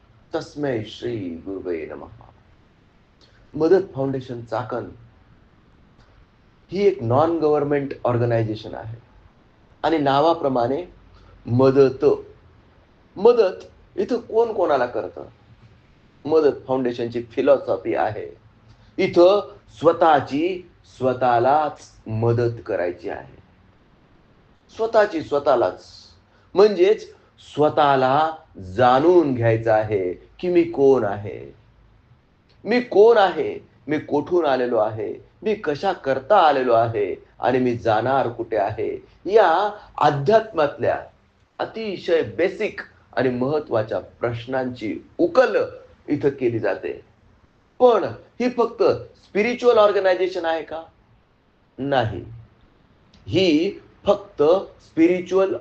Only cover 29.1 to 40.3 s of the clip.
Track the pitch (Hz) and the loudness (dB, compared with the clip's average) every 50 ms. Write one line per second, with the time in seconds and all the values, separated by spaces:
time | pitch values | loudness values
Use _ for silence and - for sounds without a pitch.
29.1 | 180 175 160 143 131 117 117 117 113 110 113 117 110 107 110 104 107 98 92 90 | 6 6 4 2 0 0 2 2 2 2 2 2 2 2 2 0 -2 -2 -2 -4
30.1 | 87 - - _ _ - - 180 180 175 165 170 - - 139 135 135 - 113 101 | -6 -8 -14 _ _ -8 -4 0 2 2 2 2 0 4 4 6 6 4 2 -2
31.1 | 101 104 104 101 60 58 67 69 - _ _ _ _ _ _ _ _ _ _ _ | -4 -6 -8 -12 -12 -14 -16 -18 -20 _ _ _ _ _ _ _ _ _ _ _
32.1 | _ _ _ _ _ _ _ _ _ _ - 190 233 247 247 - - 185 208 233 | _ _ _ _ _ _ _ _ _ _ -6 -2 -2 -2 -2 2 4 6 8 8
33.1 | 233 220 196 185 160 156 127 104 87 - - _ _ _ _ 135 151 147 - - | 8 6 4 2 2 -2 -6 -6 -6 -10 -14 _ _ _ _ -6 -6 -6 -4 -2
34.1 | - - - - 175 175 160 147 131 127 123 123 120 110 107 110 113 110 104 107 | -4 -4 -2 0 -2 0 2 0 0 0 0 -2 0 0 0 -2 -2 -6 -8 -8
35.1 | 101 - - _ _ _ - 214 208 208 - 151 147 139 - 196 180 - - 135 | -10 -12 -16 _ _ _ -4 -4 -4 -4 -4 -6 -6 -4 -4 -4 -4 -4 -4 -4
36.1 | 135 135 127 - - 196 170 151 139 131 127 127 117 113 117 117 110 104 101 90 | -4 -4 0 2 4 6 6 4 4 2 2 2 4 2 2 2 0 -2 -4 -4
37.1 | - - - _ _ _ - 120 127 127 127 123 120 113 - 113 107 110 117 127 | -6 -10 -14 _ _ _ -2 0 0 2 0 0 -2 -2 -2 0 0 0 0 0
38.1 | 135 135 120 117 117 - - - 113 104 98 107 110 - 101 101 - - - _ | 0 0 0 -2 -4 -8 -8 -4 -2 -2 -2 -2 -4 -6 -6 -8 -8 -10 -14 _
39.1 | _ _ _ 175 202 226 202 170 160 180 208 208 208 - - - _ - - 151 | _ _ _ 2 4 4 4 4 2 2 0 -2 -6 -10 -18 -16 _ 2 2 2
40.1 | 143 139 139 175 | 2 2 2 4